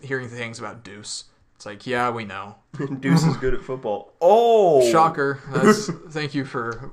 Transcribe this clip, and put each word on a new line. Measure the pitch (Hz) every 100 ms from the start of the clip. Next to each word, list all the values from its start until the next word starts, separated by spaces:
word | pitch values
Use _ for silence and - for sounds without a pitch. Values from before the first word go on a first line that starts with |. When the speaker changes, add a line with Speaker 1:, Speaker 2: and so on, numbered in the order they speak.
Speaker 1:
hearing | 131 131 123
things | 120 117 113
about | 107 117 92
Deuce. | 101 - - - _ _ _
It's | 107
like, | 104 131
yeah, | 123 123
we | 117
know. | 107 95 101 107 _ -
Speaker 2:
<laughs> | 143 135
Deuce | 135 165 156
is | 131
good | 131
at | 120
football. | - 131 117 101 - _
Oh! | 175 214 233 226 185 143 120
Speaker 1:
Shocker. | 165 160 160 139 135 -
That's, | 160 214 214 -
Speaker 2:
<laughs> | 165 -
Speaker 1:
thank | 156 147
you | 147 135
for | 135 117 113 135